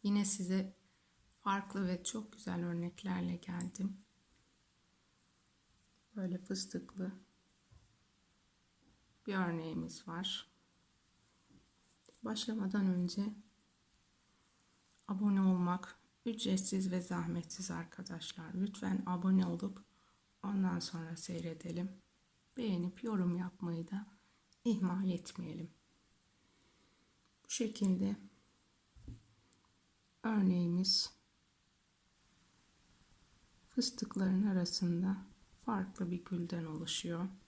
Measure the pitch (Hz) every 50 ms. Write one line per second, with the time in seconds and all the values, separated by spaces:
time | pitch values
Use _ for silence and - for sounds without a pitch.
0 | - 202 202 208 202 202 - - 185 175 185 190 190 190 - _ _ _ _ _
1 | _ _ _ _ _ _ _ _ _ 202 196 202 196 196 - 190 196 180 180 175
2 | 180 - - 220 214 214 - - - 190 175 175 175 175 170 170 170 175 175 -
3 | - 190 185 180 180 175 175 175 - - 175 175 180 180 - - 190 196 - -
4 | - _ _ _ _ _ _ _ _ _ _ _ _ _ _ _ _ _ _ _
5 | _ _ _ _ _ _ _ _ _ _ _ _ _ _ _ _ _ _ _ _
6 | _ _ _ 214 185 180 175 180 - - 190 185 - - - 180 180 - - 190
7 | 185 190 - - - _ _ _ _ _ _ _ _ _ - - - _ _ _
8 | _ _ _ _ _ _ _ _ _ _ _ _ _ _ _ _ _ _ _ _
9 | _ _ _ _ _ - 196 190 185 170 170 165 160 165 160 165 165 165 165 -
10 | - - 165 170 185 - - - - _ _ _ _ _ _ _ _ _ _ _
11 | _ _ _ _ _ _ _ _ _ _ - - _ _ _ _ _ _ - _
12 | _ - - - - 220 220 214 - - 220 220 202 190 190 202 196 190 180 180
13 | 180 175 - 202 202 214 208 - - _ _ _ _ _ _ _ _ _ _ _
14 | _ _ _ _ _ _ _ _ _ _ _ _ _ _ _ _ _ _ _ -
15 | _ - 202 190 208 208 196 196 190 190 185 180 180 175 175 185 185 - - -
16 | _ _ _ _ _ 240 226 220 - 196 190 185 - - - 190 190 185 180 180
17 | 175 - 180 175 170 165 170 175 165 165 - - 185 185 175 170 165 170 - -
18 | 190 - 185 165 160 - - - 165 160 - 180 190 208 196 - 202 190 190 190
19 | 185 180 180 175 175 190 190 185 185 175 170 175 190 190 190 - - _ _ _
20 | _ _ _ _ _ _ _ _ - 196 202 196 190 185 175 170 165 - - 165
21 | 165 165 170 165 - - 175 165 165 165 160 160 - 170 170 175 180 190 - -
22 | _ _ _ _ _ _ _ _ _ _ _ 262 240 220 190 175 170 180 - -
23 | - 233 220 196 180 180 175 180 180 180 - - 185 170 170 165 170 - - 196
24 | 208 - - _ _ _ _ _ _ _ - _ _ 240 220 - 185 180 175 190
25 | 196 190 175 175 - - - - 175 156 160 170 165 - - _ _ _ _ _
26 | _ _ _ _ _ _ _ _ _ _ _ _ _ _ _ _ _ _ _ _
27 | _ _ _ _ _ _ _ _ _ - - - 233 214 - - 202 190 185 180
28 | 196 196 208 - - - - _ _ _ _ _ _ _ _ _ _ _ _ -
29 | - - - - - _ _ _ _ _ - _ _ _ _ _ _ _ _ _
30 | _ _ _ _ - 220 220 214 196 185 180 175 175 170 170 175 185 - - -
31 | - - - _ _ _ _ _ _ _ _ _ _ _ _ _ _ _ _ _
32 | _ _ _ _ _ _ _ _ _ _ _ _ _ _ _ _ _ _ - _
33 | - _ - _ - _ - - - _ _ - _ - - 262 226 - - -
34 | - - - 190 190 190 190 185 208 208 190 185 175 175 - - 185 175 175 170
35 | 185 185 196 190 - - - - - - - - - - 226 196 185 190 - -
36 | 190 170 175 175 175 - 190 170 170 170 180 170 165 160 156 156 165 160 - -
37 | - 170 170 170 180 190 190 - -